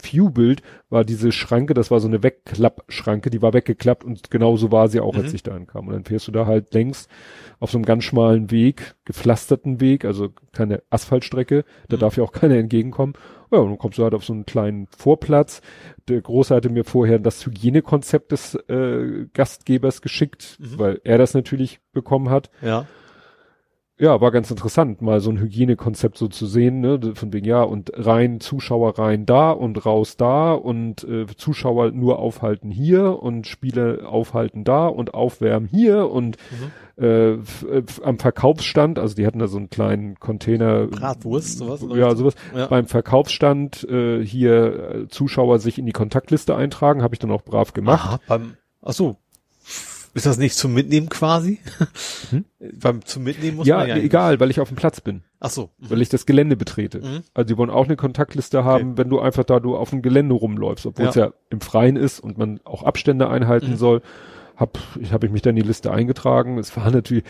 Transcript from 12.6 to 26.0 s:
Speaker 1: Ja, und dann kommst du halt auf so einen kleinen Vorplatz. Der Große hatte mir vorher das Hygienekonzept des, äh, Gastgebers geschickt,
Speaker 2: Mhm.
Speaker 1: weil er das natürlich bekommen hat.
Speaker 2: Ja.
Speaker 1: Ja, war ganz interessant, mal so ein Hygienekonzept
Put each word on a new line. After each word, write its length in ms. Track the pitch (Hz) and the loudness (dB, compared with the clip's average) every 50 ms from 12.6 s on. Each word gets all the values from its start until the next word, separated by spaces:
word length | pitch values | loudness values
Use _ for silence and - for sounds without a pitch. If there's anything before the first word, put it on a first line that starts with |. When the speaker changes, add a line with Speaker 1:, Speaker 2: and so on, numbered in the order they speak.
| 113 110 117 113 113 127 120 - 135 139 139 - - - - - _ - | 2 0 0 0 -2 -2 -2 -4 -4 -4 -6 -10 -18 -20 -20 -16 _ 0
Speaker 1:
Ja, 80 | 240 180 | 2 2
und 100 | 113 98 | 2 2
dann 80 | 104 | 0
kommst 220 | - - 104 - - | -4 -6 -6 -2 0
du 40 | 113 | 0
halt 120 | 113 110 | 0 0
auf 100 | 104 - | -2 -4
so 80 | - 113 | -6 -8
einen 140 | 107 104 | -8 -8
kleinen 400 | - - 117 104 104 104 101 98 | -4 -2 -2 -2 -2 -4 -6 -10
Vorplatz. 720 | - _ - - 139 156 - - 151 151 147 151 - - - _ - - - - - - _ - | -12 _ -2 2 2 2 2 2 2 4 4 2 2 -4 -20 _ -20 -20 -20 -20 -20 -20 _ -6
Der 120 | - 123 113 | -4 -4 -4
Große 360 | - - 120 131 135 - 135 | -2 0 2 2 4 4 2
hatte 140 | 120 117 120 | 2 2 0
mir 140 | 117 117 110 | -2 -2 -2
vorher 360 | - - 127 117 110 113 110 | 0 2 2 4 4 4 4
das 260 | 104 113 - - - | 2 0 -2 -4 -10
Hygienekonzept 840 | 127 113 95 110 123 135 160 - - 156 143 131 - - 147 - - | -12 -6 -2 0 2 2 2 2 2 0 0 0 0 -2 -2 -2 -2
des, 240 | 147 - - - - | -6 -6 -6 -8 -10
äh, 720 | - - - 127 131 131 123 123 123 123 120 110 98 120 - - | -10 -6 -4 -2 -2 -2 -2 -2 -2 -4 -4 -6 -8 -10 -6 -2
Gastgebers 680 | - 131 - - - _ - 127 127 135 135 - - | -2 -2 -2 -4 -8 _ 0 0 2 2 0 -2 -2
geschickt, 560 | - - - - 156 143 - - - - - - | -6 -6 -2 -2 -2 -2 -4 -14 -20 -20 -20 -18
Speaker 2:
Mhm. 200 | 147 113 135 131 | -16 -12 -6 -2
Speaker 1:
weil 220 | 104 95 95 - - | -2 -2 -2 -2 0
er 160 | 110 117 - | 4 6 6
das 160 | - - - | 6 4 2
natürlich 440 | 135 113 - 139 131 131 - - _ _ _ - | -2 -2 -2 -2 -4 -4 -4 -6 _ _ _ -8
bekommen 360 | 135 - - 139 135 135 127 | -6 -2 0 -2 0 0 0
hat. 180 | 135 135 - - _ - 120 | 0 0 -2 -4 _ -8 -4
Speaker 2:
Ja. 240 | 113 110 117 143 - - - _ _ _ _ _ _ _ _ _ _ _ _ _ _ _ _ _ _ _ - | -4 -4 -4 -4 -8 -18 -20 _ _ _ _ _ _ _ _ _ _ _ _ _ _ _ _ _ _ _ 2
Speaker 1:
Ja, 220 | 147 156 135 101 | 4 4 6 6
war 80 | 120 123 | 4 4
ganz 220 | 113 123 107 - | 4 2 0 -2
interessant, 500 | 117 92 107 110 - - 160 127 101 - | -6 -6 -6 -2 0 0 0 0 -2 -4
mal 200 | 113 110 107 104 | 0 0 2 2
so 100 | 98 113 | 2 0
ein 80 | 110 98 | -2 -2
Hygienekonzept 800 | 107 107 98 117 127 123 117 - - 120 107 - | -2 -2 0 0 2 2 2 0 -2 -6 -4 -2